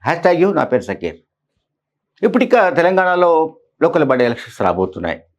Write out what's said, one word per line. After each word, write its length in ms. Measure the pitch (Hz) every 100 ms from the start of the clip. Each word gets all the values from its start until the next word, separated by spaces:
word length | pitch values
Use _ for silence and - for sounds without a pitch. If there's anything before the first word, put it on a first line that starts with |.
హ్యాష్ 180 | - 165
ట్యాగ్ 180 | 175 170
యూ. 120 | 185
నా 120 | 185
పేరు 180 | 127 120
సకీర్. 340 | 98 95 85 76 _ _ _ _ _ _ _ _ _ _
ఇప్పుడు 200 | - 240
ఇక 240 | 247 240 190
తెలంగాణలో 880 | 156 170 190 185 180 175 165 160 - _ _
లోకల్ 220 | 160 170
బాడీ 200 | 147 127
ఎలక్షన్స్ 380 | 120 120 - -
రాబోతున్నాయి. 580 | 98 90 95 - 85 85 _